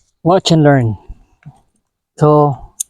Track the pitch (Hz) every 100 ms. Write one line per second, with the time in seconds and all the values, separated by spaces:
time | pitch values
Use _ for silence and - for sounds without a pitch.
0 | _ _ 160 185 - 160 147 139 117 101
1 | - - _ _ 147 - _ _ _ _
2 | _ - 151 151 147 131 - -